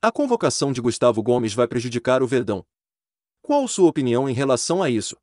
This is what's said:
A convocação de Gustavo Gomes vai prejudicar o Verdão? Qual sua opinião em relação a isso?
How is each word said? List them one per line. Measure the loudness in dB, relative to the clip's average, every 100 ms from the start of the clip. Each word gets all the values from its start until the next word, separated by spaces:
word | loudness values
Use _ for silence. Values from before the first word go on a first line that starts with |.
A | 0
convocação | 0 -2 0 0 0 -2
de | -2
Gustavo | -2 2 2 2
Gomes | 0 0 0
vai | 0 0
prejudicar | 0 -4 -4 0 0
o | 2
Verdão? | 0 -2 -6 -6 _ _ _ _ _ _ _
Qual | -2 0 0
sua | 4 4
opinião | 4 0 0 0
em |
relação | -2 0 0 0 -2
a | 0
isso? | -2 -4 -12